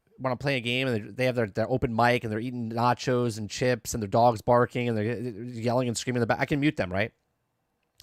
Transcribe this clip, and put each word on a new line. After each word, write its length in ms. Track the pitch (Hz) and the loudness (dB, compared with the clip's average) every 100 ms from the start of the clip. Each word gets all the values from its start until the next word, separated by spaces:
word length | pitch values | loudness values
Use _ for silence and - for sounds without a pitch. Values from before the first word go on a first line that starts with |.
| _ - | _ -8
wanna 180 | 131 123 | -6 -4
play 200 | 143 135 | -2 -2
a 40 | |
game 280 | 117 123 135 | 0 0 0
and 80 | 113 110 | -2 -4
they, 20 | |
they 120 | 101 127 | -2 0
have 80 | |
their, 120 | 120 107 | 2 -2
their 240 | 110 110 | -2 -2
open 240 | 127 131 | 0 0
mic 300 | 113 120 123 | 4 4 4
and 80 | 113 | 0
they're 80 | 107 | -4
eating 300 | 123 123 113 | -6 -6 -6
nachos 680 | 117 120 120 - 123 120 107 | 0 2 2 0 0 0 -2
and 100 | 104 | -8
chips 460 | - 127 123 - | -2 0 0 -4
and 80 | 120 | -6
their 60 | 101 | 0
dog's 340 | 117 120 107 | 4 4 4
barking 460 | - 120 120 123 120 | 4 4 4 0 -2
and 80 | 110 | -2
they're, 160 | 107 110 | -2 -4
they're 220 | 123 101 | -8 -10
yelling 440 | 123 120 117 120 123 | -12 -6 -2 0 0
and 80 | 110 | -2
screaming 220 | - 123 | -4 -2
in 20 | |
the 60 | 113 | 0
back, 140 | 123 | 0
I 40 | 139 | 0
can 140 | 147 | 0
mute 160 | 147 156 | 0 0
them, 160 | 92 | -2
right? 200 | 92 110 - _ _ _ _ _ _ _ _ | -2 -4 -6 _ _ _ _ _ _ _ _